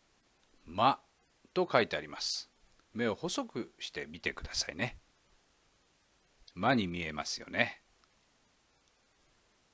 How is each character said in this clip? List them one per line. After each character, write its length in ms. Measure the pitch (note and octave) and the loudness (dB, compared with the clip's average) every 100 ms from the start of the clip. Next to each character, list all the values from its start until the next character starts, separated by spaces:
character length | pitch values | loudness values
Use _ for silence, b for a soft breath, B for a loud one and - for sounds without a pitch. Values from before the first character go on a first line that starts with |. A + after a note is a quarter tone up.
| _ _ _ _ _ _ | _ _ _ _ _ _
「ま」 380 | - F2+ B2+ - _ _ _ _ _ | -8 4 4 4 _ _ _ _ _
と 160 | - F3+ | 0 4
書 120 | C3 | 6
い 60 | G#2 | 4
て 100 | D#2 | 0
あ 20 | |
り 80 | D2+ | -6
ま 100 | - | -6
す。 300 | - - - _ - - _ | -4 -6 -8 _ -20 -20 _
目 120 | G#2+ A#2 | -2 0
を 80 | |
細 300 | G2 F3 - | 0 -2 -4
く 300 | B3 B2+ G2+ - | -4 -6 -8 -10
し 120 | - | -10
て 160 | - C#3+ | -8 -10
見 140 | - | -4
て 120 | - | -4
く 120 | - | -4
だ 100 | - | -6
さ 180 | - - | -4 -4
い 40 | D#2 | -2
ね。 220 | B2 - _ _ _ _ _ _ _ _ _ _ _ _ _ _ - | -4 -6 _ _ _ _ _ _ _ _ _ _ _ _ _ _ -18
「ま」 200 | - A2 | 0 4
に 120 | B2+ F#2 | 4 4
見 160 | F2 | -2
え 100 | D#2+ | -4
ま 140 | D2+ - | -4 -4
す 160 | - | -6
よ 60 | - | -4
ね。 340 | G#2 A#2 - _ _ _ _ _ _ _ _ _ _ _ _ _ _ _ _ _ _ _ | 0 0 0 _ _ _ _ _ _ _ _ _ _ _ _ _ _ _ _ _ _ _